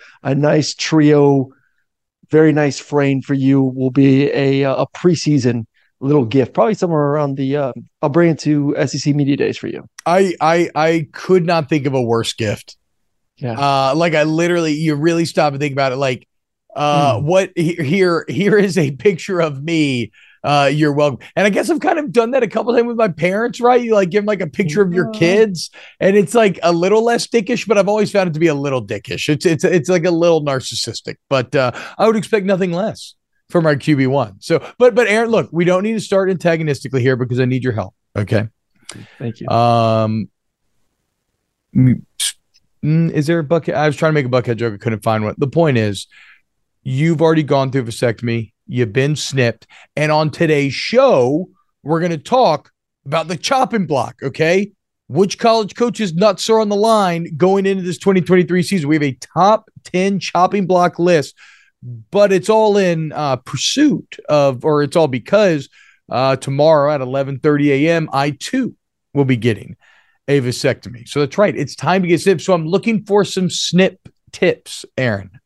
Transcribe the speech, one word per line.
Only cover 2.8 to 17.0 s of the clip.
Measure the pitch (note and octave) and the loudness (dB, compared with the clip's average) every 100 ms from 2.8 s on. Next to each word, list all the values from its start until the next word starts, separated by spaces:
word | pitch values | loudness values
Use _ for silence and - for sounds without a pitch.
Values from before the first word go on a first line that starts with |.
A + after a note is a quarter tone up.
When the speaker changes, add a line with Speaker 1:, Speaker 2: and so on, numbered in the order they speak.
| - D3 C#3 C3+ | -4 -2 0 -2
Speaker 1:
for | - | -2
you | C#3 C3+ C#3 | 0 2 2
will | C3 C3 C3 | 0 -2 -2
be | C3 C#3 C3 C#3 | 2 4 4 2
a, | C3+ C#3 C3+ C#3 | 0 0 0 0
uh, | C3 | -2
a | C#3+ | -4
preseason | - F3+ E3 D3+ D3 A#2+ A#2 A2 _ _ - | 0 0 0 0 0 0 -2 -6 _ _ -6
little | C3+ D3 | 0 0
gift, | A2+ C3+ A#2+ | 2 0 0
probably | - A#3 | 0 0
somewhere | G#3 F#3 D#3 | 0 -2 0
around | C#3+ D3+ C#3+ C#3 | 0 0 -2 -4
the, | C3+ C#3+ | -4 -2
uh, | C3+ A#2+ A2+ - | -4 -8 -16 -6
I'll | D3+ | 0
bring | D3 E3+ | 2 2
it | D3+ | 2
to | D3 D3 C#3+ - | 0 0 0 -2
S | C#3+ | -4
E | C#3+ | -2
C | D3 | -2
Media | C#3+ C#3 C#3 | 0 0 0
Days | A2 - | -2 -4
for | - | -10
you. | - - - D#3+ | -12 -16 -8 0
Speaker 2:
I, | F#3 G3 - | 2 2 0
I, | D#3 E3+ E3+ D3 | 0 2 0 0
I | D#3+ E3 D3+ | 0 0 -4
could | - - F#3 | -8 0 2
not | E3 E3+ C3+ | 2 -2 0
think | D#3 C3+ | -2 0
of | |
a | C3+ | -2
worse | A#2 A2+ A2 | 0 0 -2
gift. | - G#2+ G2 - - _ _ _ _ _ - | -4 -4 -6 -10 -20 _ _ _ _ _ -12
Speaker 1:
Yeah. | C3 A2+ | -8 -4
Speaker 2:
Uh, | C#3 C#3 C3+ D3+ | 0 0 0 0
like, | E3+ | 0
I | D3+ | 0
literally, | D#3 D#3 F3 F3 D#3+ | 0 0 0 0 -2
you | D3+ D#3+ | -2 -2
really | D3 E3 E3+ | 0 0 0
stop | E3+ - D3+ | -2 0 0
and | C#3 | -2
think | D3 | -4
about | C#3 C3+ | -2 -2
it. | B2+ | -2
Like, | C3+ A#2+ _ _ _ _ _ - | -4 -4 _ _ _ _ _ -4
uh, | D3 D3 | 0 2